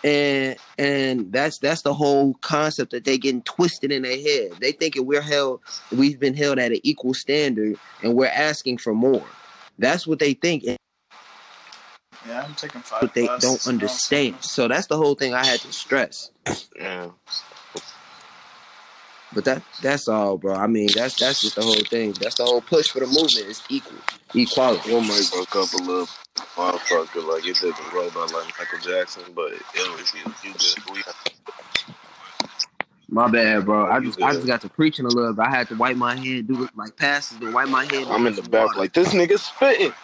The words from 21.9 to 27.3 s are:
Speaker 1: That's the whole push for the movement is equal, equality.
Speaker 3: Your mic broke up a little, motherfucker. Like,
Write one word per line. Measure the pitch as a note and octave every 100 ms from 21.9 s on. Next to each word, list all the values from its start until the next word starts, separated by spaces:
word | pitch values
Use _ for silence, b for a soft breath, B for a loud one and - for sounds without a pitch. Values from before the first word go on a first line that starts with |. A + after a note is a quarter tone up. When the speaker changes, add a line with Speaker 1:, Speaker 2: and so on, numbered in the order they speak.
| A#2 G#2+ G2
Speaker 1:
That's | A2+ -
the |
whole | A#2+ A#2+
push | - E3 D#3
for | C3
the | B2+
movement | C#3+ D#3+ A2+ G2+
is | A2+ -
equal, | C3+ - - - - _
equality. | A#2+ A#2 - B2+ G#2 G#2+
Speaker 3:
Your | A#2
mic | A2 G2+ F#2
broke | F#2 F#2 G2
up | F#2
a | F#2
little, | F2+ F2+ F2 - - - - -
motherfucker. | F2+ F2 - E2+ D#2+ E2+
Like, | D#2+